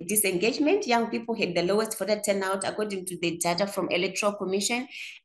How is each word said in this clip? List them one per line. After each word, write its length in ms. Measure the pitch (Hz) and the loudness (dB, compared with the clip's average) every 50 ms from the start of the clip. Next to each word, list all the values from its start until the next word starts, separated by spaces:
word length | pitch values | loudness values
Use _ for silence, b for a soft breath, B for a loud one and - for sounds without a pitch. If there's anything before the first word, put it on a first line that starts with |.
| 170 | -6
disengagement. 800 | 175 208 208 - 190 190 175 196 226 269 302 294 302 392 403 403 | 0 0 2 2 2 2 2 2 2 2 2 2 4 4 2 2
Young 220 | 254 233 - - - | 2 2 2 2 0
people 260 | 240 233 226 - 233 | -2 -4 -4 -4 -2
had 200 | 202 185 175 175 | 0 0 0 2
the 80 | 175 | 2
lowest 360 | 175 180 202 214 220 220 - - | 2 4 2 2 2 0 -4 -4
voter 220 | 190 196 214 208 | -2 0 0 0
turnout, 440 | - 214 196 196 190 190 190 196 - | 2 0 0 0 0 0 -2 -2 -2
according 420 | - 180 - 214 208 202 190 180 | -2 -2 -2 -4 -4 -4 -6 -6
to 120 | 185 180 170 | -8 -6 -2
the 200 | 175 170 160 - | -2 -2 0 0
data 280 | - 170 175 175 202 | 0 0 2 2 0
from 220 | 196 - 196 175 - | 0 0 -2 -2 0
Electoral 440 | - 175 185 190 185 - - 208 202 | 0 0 0 0 0 0 0 0 0
Commission, 520 | 202 196 185 190 202 202 - 240 247 262 B B B B B B B | 0 -2 -2 0 0 0 0 -2 -2 -4 B B B B B B B